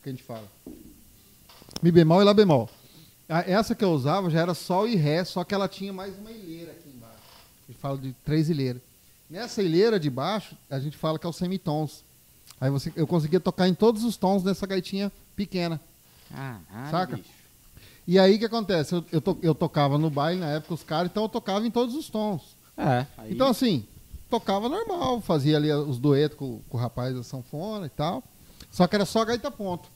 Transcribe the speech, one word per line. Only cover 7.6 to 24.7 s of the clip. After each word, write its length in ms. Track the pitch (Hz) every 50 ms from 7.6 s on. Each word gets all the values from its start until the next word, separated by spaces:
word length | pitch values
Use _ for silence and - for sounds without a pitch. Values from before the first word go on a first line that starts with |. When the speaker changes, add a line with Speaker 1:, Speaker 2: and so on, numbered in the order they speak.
| _ -
Speaker 1:
A 40 |
gente 80 | 123 -
fala 160 | - 139 139 135
de 160 | 131 131 127 - _
três 240 | - 147 156 160 151
ilheiras. 320 | 175 147 135 127 123 123 - _ _ _ _ - _ _ _ _
Nessa 340 | 151 185 240 233 - - 202
ilheira 360 | 175 160 170 202 233 226 196
de 100 | 151 147
baixo, 460 | 127 123 135 170 208 214 - - - - _ _
a 100 | 139 135
gente 180 | 131 156 143 -
fala 200 | - 160 156 156
que 80 | -
é 40 | 170
os 60 | 160 -
semitons. 680 | 180 180 190 185 - 175 147 151 156 143 - - _ _ _ _ _ _ _ _ _ - - _
Aí 100 | 131 131
você, 220 | 139 139 - 170 -
eu 120 | - 160 -
conseguia 320 | 165 170 151 156 151 185
tocar 280 | - 196 175 - 185 185
em 60 | 180
todos 300 | - 208 220 240 208 226
os 120 | 240 202 -
tons 260 | - 185 196 202 175
dessa 220 | 196 190 - - 190
gaitinha 440 | 196 190 180 - - 196 202 196 - - - _ _
pequena. 440 | - 202 180 - 185 175 170 165 147 - - _ _ _ _ _ _ - -
Speaker 2:
Caralho, 640 | - - 135 135 120 101 82 85 95 107 127 143
Speaker 1:
Saca? 240 | 160 170 185 147 - 107
Speaker 2:
bicho. 120 | 87 - - _ _ _ _ _ _ - - - - - - - _
Speaker 1:
E 140 | - 175 190
aí 160 | 190 190 202
o 40 | 220
que 60 | 226
acontece? 480 | 220 226 233 220 175 196 170 143 - 180
Eu, 120 | 175 165 -
eu 100 | - 160
to-, 180 | - 196 175 -
eu 140 | - 160 151
tocava 420 | - 175 160 - 156 143 139 139 147
no 120 | 156 160
baile 300 | 147 143 143 160 175 185
na 100 | 180 151
época, 240 | 147 156 151 - 180
os 100 | 147 -
caras, 260 | - 165 156 175 180
então 140 | - 208 214
eu 60 | 214
tocava 360 | - 240 - - 190 202 220
em 60 | 233
todos 240 | - 233 240 247 233
os 140 | 302 311 -
tons. 320 | - 214 214 214 202 143 - - - _ _ - _ -
Speaker 2:
É, 280 | - 165 127 123 131 - - -
aí 140 | 113 110 185
Speaker 1:
Então 140 | 233 262 277
assim, 380 | 247 - 262 240 190 127 101 - - - - - - - - -
tocava 380 | - 226 - - 196 202 214
normal, 540 | 240